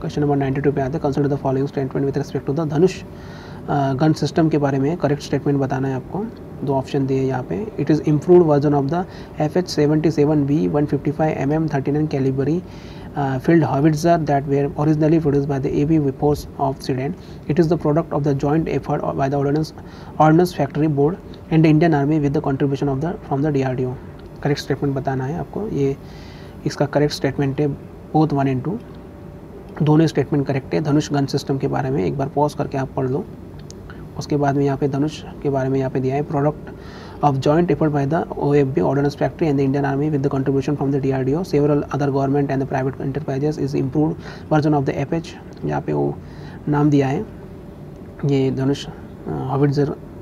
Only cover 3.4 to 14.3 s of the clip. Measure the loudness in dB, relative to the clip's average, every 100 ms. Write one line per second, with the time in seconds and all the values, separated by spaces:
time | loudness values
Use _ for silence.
3.4 | -14 -12 -4 0 0 2 2 2 0 2
4.4 | 2 4 2 2 0 0 0 0 -2 -2
5.4 | 0 0 0 -2 -2 -4 -6 -8 -8 -10
6.4 | -14 -8 -2 -2 0 -2 0 0 0 -2
7.4 | -4 -6 -6 -4 2 2 4 2 6 8
8.4 | 8 4 4 2 2 -2 -4 -10 -10 -4
9.4 | 0 0 0 2 4 4 2 4 4 4
10.4 | 4 2 2 2 0 0 -2 0 0 0
11.4 | 0 0 0 0 0 0 0 0 0 0
12.4 | 0 0 -4 -14 -16 -14 -10 -4 -2 0
13.4 | 4 4 4 4 2 4 4 4 4